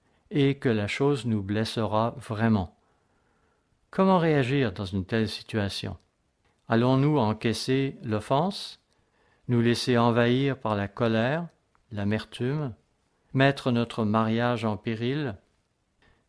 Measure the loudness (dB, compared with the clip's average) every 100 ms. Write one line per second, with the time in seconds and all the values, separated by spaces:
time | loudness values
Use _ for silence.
0 | _ _ _ 2 2 2 0 0 0 0
1 | 0 0 0 -2 0 -2 -2 -2 -2 0
2 | -2 -4 -8 0 2 2 0 _ _ _
3 | _ _ _ _ _ _ _ _ _ 0
4 | 4 4 4 2 2 0 0 -2 -4 -4
5 | -2 -2 -2 -4 -6 -4 -2 -4 -8 -10
6 | _ _ _ _ _ _ -2 2 4 4
7 | 4 2 2 0 -2 -2 0 0 -2 -4
8 | -4 -4 0 0 0 -4 -12 -18 _ _
9 | _ _ _ _ -2 2 2 2 2 2
10 | 4 4 2 2 0 -2 -2 -2 -4 -2
11 | 0 0 0 -2 -6 -14 _ _ _ -6
12 | -2 -2 -4 -6 -4 -4 -6 -10 _ _
13 | _ _ _ 2 2 2 0 0 0 -2
14 | 0 0 0 0 0 -2 -2 -4 -6 -4
15 | -4 -4 -6 -8 _ _ _ _ _ _
16 | _ _